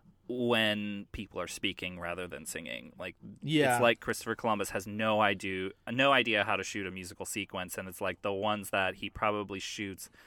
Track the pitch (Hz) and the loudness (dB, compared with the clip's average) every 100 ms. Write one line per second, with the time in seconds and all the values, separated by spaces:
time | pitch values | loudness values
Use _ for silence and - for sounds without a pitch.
0 | _ _ - 123 120 113 107 104 104 101 | _ _ -6 0 4 4 4 2 -2 -6
1 | 101 - 98 90 87 - 95 87 90 90 | -8 -10 -8 -6 -6 -6 -10 -8 -8 -6
2 | 85 87 90 76 80 80 73 60 65 - | -6 -6 -6 -8 -8 -8 -8 -10 -10 -12
3 | 92 - 107 101 143 151 139 120 120 113 | -12 -12 -16 -10 0 4 4 6 4 4
4 | - 110 117 110 117 104 95 107 104 104 | 0 -4 -2 -2 0 0 0 -4 -4 -2
5 | 110 107 101 95 98 95 95 - - 123 | 2 6 4 2 -2 -2 -4 -6 -6 2
6 | 139 135 117 107 101 98 92 104 95 92 | 6 6 6 4 4 0 -2 -4 -6 -6
7 | 90 95 92 104 98 95 90 - 92 - | -10 -10 -6 -6 -4 -6 -6 -6 -8 -4
8 | 95 90 104 98 107 107 95 98 92 95 | -4 -2 -2 0 0 0 0 0 0 -2
9 | 101 - 107 104 98 98 - - 98 90 | -8 0 2 2 -2 -6 -6 -6 -6 -8
10 | - - | -14 -20